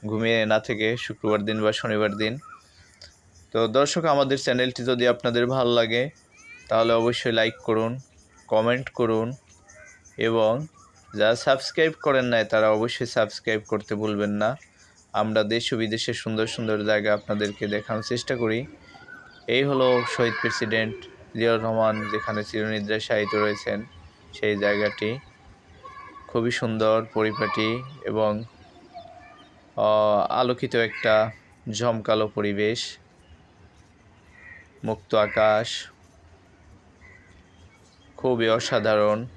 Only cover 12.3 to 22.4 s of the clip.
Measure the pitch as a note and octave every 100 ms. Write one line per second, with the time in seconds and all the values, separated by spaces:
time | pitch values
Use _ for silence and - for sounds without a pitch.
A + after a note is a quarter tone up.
12.3 | A#2 G#2+ A2 A2 G#2+ A#2 - A#2+ - G#2+
13.3 | - - A2 G#2+ G#2+ G2+ G#2+ G#2+ G#2 G#2
14.3 | G#2 G#2 C#3 - _ - _ _ G#2 G#2+
15.3 | A2 G#2 A2+ - A#2 A2 A2+ - A2+ -
16.3 | A2 A2 - A2 G#2+ G#2 G#2+ G#2 G#2 -
17.3 | G#2 G#2 G2+ G#2 G#2 - A2 A2 A#2+ -
18.3 | B2+ A#2 A2 C#3+ - - - - - -
19.3 | - - A#2+ C#3 C3+ B2+ B2 A#2+ - A#2+
20.3 | A2 A#2 - A2+ A2 A2 G2+ - - -
21.3 | A2+ A#2 A2+ A2+ A2+ A2 G#2+ G#2+ G#2+ A2
22.3 | G#2+